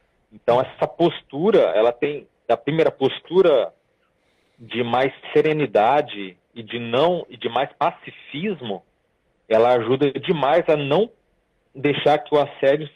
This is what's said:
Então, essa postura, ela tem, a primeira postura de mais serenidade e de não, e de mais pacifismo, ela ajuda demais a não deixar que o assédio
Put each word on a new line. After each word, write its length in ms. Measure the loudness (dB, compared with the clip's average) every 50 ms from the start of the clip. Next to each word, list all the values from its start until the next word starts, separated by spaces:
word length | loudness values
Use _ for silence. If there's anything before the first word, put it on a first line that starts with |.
| _ _ _ _ _ _
Então, 280 | -20 -4 _ 2 2 2
essa 260 | 0 -2 -4 -6 -6
postura, 720 | -4 0 0 0 0 0 -4 -10 _ -6 -2 0 4 4 4 4 4 2
ela 180 | 2 2 2
tem, 360 | 0 0 -4 -6 -6 -8 -12 _ _ _ _ -4
a 80 | -4
primeira 340 | -2 -2 -2 0 0 0 0
postura 840 | 0 0 -2 -2 -2 -6 -8 0 2 4 4 4 4 2 2 -2 -6 _ _ _ _ _ _ _ _ _ _ _ _ _ _ _ _ _
de 240 | -16 -8 -6 -6
mais 300 | -4 -2 -2 -2 -2 -2 -4 -8 -8 -2
serenidade 1040 | 0 0 2 2 0 -2 -2 0 2 2 4 4 2 2 0 -4 -8 -12 -12 -14 -16 _ _ _ _
e 80 | -18
de 160 | -14 -12 -10 -10
não, 480 | -6 -4 -2 0 0 0 0 -2 -6 -12
e 80 | -12
de 120 | -10 -8 -6
mais 220 | -4 -4 -4 -4 -4
pacifismo, 1080 | -4 -4 -4 -4 -6 -14 -20 -20 -20 -20 -16 -12 -8 -8 -8 -8 -8 -8 -10 -10 -10 -14 _ _ _ _ _ _ _ _ _ _ _ _ 0
ela 260 | 2 4 4 4 2
ajuda 380 | 2 0 0 0 0 0 0
demais 520 | -2 -2 -4 -4 -2 0 0 0 2 2 2 2
a 80 | 0
não 340 | 0 0 0 0 0 0 -2 _ _ _ _ _ _ _ _ _ _ _ _ -8
deixar 440 | -4 -2 -2 -2 0 2 2 0 0
que 160 | 0 0 0
o 40 | 0
assédio 500 | 0 -2 -4 -2 0 2 2 0 -2 -8 -16